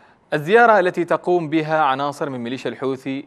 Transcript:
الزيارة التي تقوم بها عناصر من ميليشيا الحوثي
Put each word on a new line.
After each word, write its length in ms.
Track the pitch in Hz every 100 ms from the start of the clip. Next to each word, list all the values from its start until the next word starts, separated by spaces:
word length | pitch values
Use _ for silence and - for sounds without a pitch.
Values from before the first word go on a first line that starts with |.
| _ _ -
الزيارة 460 | 151 147 226 240 208
التي 260 | 180 175 165
تقوم 440 | 160 - 180 156
بها 300 | 160 151 160
عناصر 500 | 147 131 143 139 151
من 100 | 127
ميليشيا 320 | 117 127 135
الحوثي 540 | 113 131 131 139 135